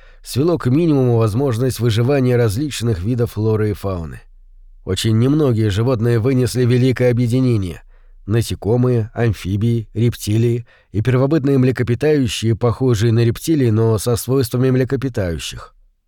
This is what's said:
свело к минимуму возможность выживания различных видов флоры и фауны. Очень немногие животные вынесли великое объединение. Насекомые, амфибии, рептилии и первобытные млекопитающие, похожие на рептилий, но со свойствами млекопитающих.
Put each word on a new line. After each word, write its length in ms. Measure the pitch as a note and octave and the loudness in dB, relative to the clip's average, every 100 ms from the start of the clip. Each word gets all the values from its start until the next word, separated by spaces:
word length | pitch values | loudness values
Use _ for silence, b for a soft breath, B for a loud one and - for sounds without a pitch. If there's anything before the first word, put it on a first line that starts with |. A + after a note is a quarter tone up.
| b b | b b
свело 340 | - A#2+ E3 D#3+ | -8 -2 0 0
к 80 | B2 | 2
минимуму 480 | C#3 E3+ C#3+ B2+ A#2 | 2 2 2 4 2
возможность 640 | A2+ G#2 C#3+ A2 C3 A#2 | 2 0 -2 0 -2 0
выживания 560 | A#2+ G#2+ A#2+ C#3+ B2 A#2+ | 0 0 2 2 2 2
различных 640 | A#2 G2+ D3+ - A2+ G2 | 2 0 -4 -4 -4 -2
видов 320 | F#2+ B2 A#2 | -2 -2 -2
флоры 400 | - A2 G#2+ G#2+ | -2 0 0 0
и 20 | |
фауны. 480 | G2+ G2+ F#2 D#2 - - - - - - - | -4 -6 -6 -8 -14 -20 -20 -20 -20 -20 -14
Очень 360 | - F#2+ A2+ A2 | -6 -2 0 2
немногие 500 | B2+ D3+ C#3+ A2 A2 | 2 2 2 2 0
животные 500 | G2 A#2+ A#2+ A#2 A#2 | 0 0 0 0 0
вынесли 460 | A#2 B2+ B2 B2+ A#2+ | 2 0 0 0 2
великое 460 | B2 C3 A#2 B2 | 2 2 2 2
объединение. 720 | A#2+ A#2+ B2+ B2+ A2+ F2+ D#2+ - - - - - | 2 0 0 2 0 -2 -8 -18 -20 -20 -16 -4
Насекомые, 840 | A2+ - F2 F#2+ B2 B2 A#2+ A2 A2+ | -2 -2 -4 -2 0 2 0 -2 -2
амфибии, 720 | A#2 - F2 G2+ A#2 A#2 G#2+ | -2 -2 -4 -2 0 -2 -4
рептилии 760 | G#2+ A#2+ - - G#2+ A#2+ A#2+ - b b | -2 -2 -2 -2 0 0 -2 -6 b b
и 100 | G2 | -4
первобытные 560 | A#2 B2+ C#3 D#3+ C3+ C#3 | 0 2 2 2 2 2
млекопитающие, 1000 | B2+ A#2+ B2 A#2+ D3 D3+ B2+ - A2 A2+ | 2 0 -2 0 0 2 0 -2 -2 0
похожие 560 | A#2+ - C3 A2+ A#2 | 0 0 0 2 2
на 120 | A2+ | 2
рептилий, 480 | A#2 A#2 - D#3 B2 | 2 0 0 0 2
но 260 | A2 A2+ G#2+ | 2 2 0
со 180 | B2 A#2 | 0 -2
свойствами 520 | - C3+ A#2+ B2+ C3 | 0 -2 0 0 2
млекопитающих. 1040 | B2+ B2+ C3+ C3+ A#2+ F2+ D#2 - - - _ _ _ | 2 0 -2 -4 -4 -4 -4 -8 -12 -16 _ _ _